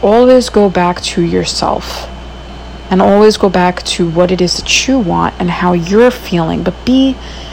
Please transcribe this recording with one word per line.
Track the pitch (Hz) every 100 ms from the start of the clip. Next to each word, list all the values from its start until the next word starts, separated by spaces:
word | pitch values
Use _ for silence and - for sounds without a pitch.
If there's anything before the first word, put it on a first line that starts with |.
always | 202 226 247 254 233
go | 214 202
back | 180 175 175
to | - -
yourself | 170 180 170 - - - - - - - - - - - - - -
and | 185
always | 202 202 214 214
go | 196
back | 180 180 180
to | - - 170
what | 165 180
it | 185
is | 175 -
that | - - -
you | 269
want | 180 170 170 -
and | 180
how | 165 180
you're | 175 165 202 247
feeling. | 247 - 175 165 170
But | 175 -
be, | - 262 269 254 - - -